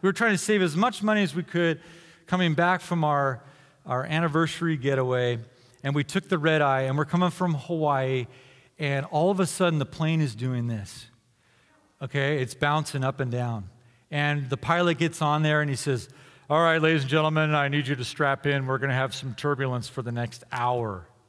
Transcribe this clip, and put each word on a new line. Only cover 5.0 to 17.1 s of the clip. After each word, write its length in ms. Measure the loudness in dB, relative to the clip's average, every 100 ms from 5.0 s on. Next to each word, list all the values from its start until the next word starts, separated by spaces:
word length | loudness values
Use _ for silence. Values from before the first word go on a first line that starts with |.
| 2 2 0 -2 -8 -20 -20 _
and 120 | -2 -2
we 80 |
took 260 | 0 -4 -2
the 80 | 0
red 240 | 2 4
eye, 200 | 4 2
and 140 | 2 0
we're 100 | 0
coming 260 | 2 0
from 240 | 0 -2 -2
Hawaii, 720 | -4 -2 0 0 0 -2 -4 -12 -20 -20 _ _
and 260 | -2 -2 -2
all 240 | 0 2
of 80 | 2
a 60 | 0
sudden 340 | 2 2 2
the 60 | -2
plane 360 | -2 0 2
is 140 | 0 -2
doing 320 | -4 -2 -4
this. 400 | -6 -8 -14 -20 _ _ _ _ _ _ _ _ _
Okay, 400 | -6 -2 0 0
it's 120 | -2
bouncing 500 | -2 0 0 0 -2
up 160 | -2 -2
and 120 | -4
down. 380 | -2 -2 -6 -10 -18 _ _ _
And 380 | -2 0 -2 -2
the 80 | -4
pilot 420 | 0 2 2 2
gets 220 | 0 0
on 200 | 0 2
there, 200 | 2 2
and 80 | 0
he 60 | -2
says, 320 | -2 -4 -4 -20 -20 -20 _
"All 120 | 2
right, 200 | 4 4
ladies 200 | 4 2
and 80 |
gentlemen, 460 | 2